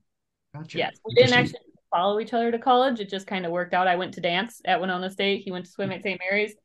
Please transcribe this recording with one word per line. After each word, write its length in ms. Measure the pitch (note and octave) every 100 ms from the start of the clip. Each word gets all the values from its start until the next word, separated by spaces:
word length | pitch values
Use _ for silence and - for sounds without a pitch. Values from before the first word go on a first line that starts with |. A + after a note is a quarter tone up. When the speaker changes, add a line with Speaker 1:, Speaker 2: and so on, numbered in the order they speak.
| _ _ _ _ _
Speaker 1:
Gotcha. 240 | D3 D#3 E3
Speaker 2:
yes, 140 | - -
we 100 | A3
didn't 200 | A3+ B3+
Speaker 1:
Interesting. 60 | B3
Speaker 2:
actually 200 | - - - _ _
follow 300 | F3 F#3+ G#3
each 140 | A3+
other 160 | A#3 A#3
to 60 | A#3
college. 420 | B3 B3 C4 A#3
It 100 | G3
just 160 | F#3+ G3
kinda 220 | F#3+ F3
worked 240 | F3 F3
out. 140 | F3+ F#3
I 80 | F3
went 180 | F#3
to 60 | G3+
dance 380 | F3 F3 A#3 -
at 160 | - F3+
Winona 300 | F#3 F3+ F#3
State. 320 | F#3+ G3 G3
He 80 | G3
went 140 | F3+ F3
to 40 |
swim 200 | - G3
at 100 | F#3
Saint 180 | G#3 F3+
Mary's. 340 | F#3 G3+ G#3+ -